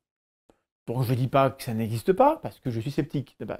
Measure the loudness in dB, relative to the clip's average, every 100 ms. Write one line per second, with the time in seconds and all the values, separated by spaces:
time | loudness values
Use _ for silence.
0 | _ _ _ _ _ _ _ _ -6 -2
1 | 0 0 2 4 2 0 -6 -4 -2 -2
2 | 0 4 4 4 -6 -8 -6 -4 -4 -4
3 | -4 -4 -8 _ -10 -10